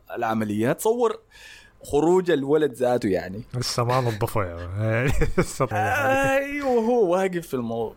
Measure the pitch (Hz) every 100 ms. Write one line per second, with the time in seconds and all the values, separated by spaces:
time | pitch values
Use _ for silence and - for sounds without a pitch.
0 | _ 98 117 113 107 104 120 165 220 240
1 | 226 - _ - - - - _ - 143
2 | 160 185 175 147 139 156 151 - 120 123
3 | 107 92 92 101 - 127 - - 117 131
4 | 123 104 117 110 90 85 87 98 110 113
5 | 135 - - - - - - 202 196 277
6 | 269 269 269 269 285 285 277 240 220 247
7 | 185 185 190 175 - 127 113 113 110